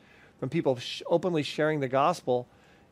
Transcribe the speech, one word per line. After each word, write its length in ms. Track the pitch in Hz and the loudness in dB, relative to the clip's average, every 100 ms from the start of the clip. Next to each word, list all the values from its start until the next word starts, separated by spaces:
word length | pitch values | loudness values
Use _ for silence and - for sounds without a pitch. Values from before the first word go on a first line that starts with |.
| - - - - | -20 -20 -20 -8
from 100 | 135 | -4
people 280 | 165 143 123 | 0 0 0
sh-, 260 | - - - | -4 -8 0
openly 340 | 170 185 165 | 0 2 -2
sharing 380 | 135 - 151 156 | -2 0 0 0
the 80 | 131 | 0
gospel, 580 | 135 151 175 - 123 120 - - - _ | 2 2 0 0 -2 -2 -18 -20 -20 _